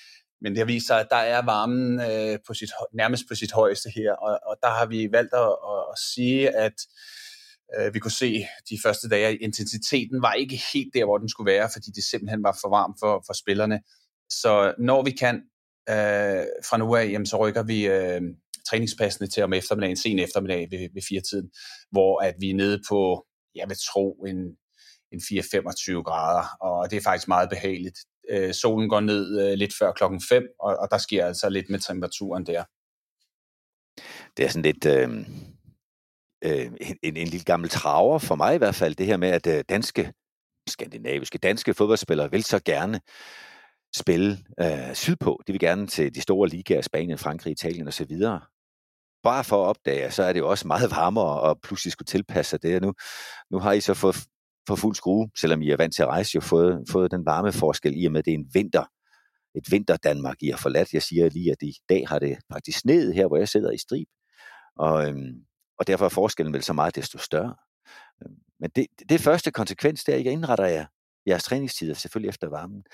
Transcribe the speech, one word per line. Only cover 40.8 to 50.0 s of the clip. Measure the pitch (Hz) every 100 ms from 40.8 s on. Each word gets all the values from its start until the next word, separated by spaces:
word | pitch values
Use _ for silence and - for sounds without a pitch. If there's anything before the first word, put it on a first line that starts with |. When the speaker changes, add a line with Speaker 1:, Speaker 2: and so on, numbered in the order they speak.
| - 58 58 69 64 -
Speaker 2:
danske | 92 110 -
fodboldspillere | - 104 110 - 78 73
vil | 98
så | - 101 -
gerne | 73 92 107 - - - - - - - _ _ -
spille, | - 85 101 98 - -
øh, | 85 73 64
sydpå. | - - 175 - - -
De |
vil | 95
gerne | 85 92 101
til | - 71 62
de |
store | - 98 92
ligaer, | 87 - 76
Spanien, | - - 85 73
Frankrig, | 76 76 82
Italien | 76 82 85 73
og |
så | - 73
videre. | 80 110 90 - _ _ _ _ _ _ _
Bare | 113 131
for | 120 101
at | 95
opdage, | - - 69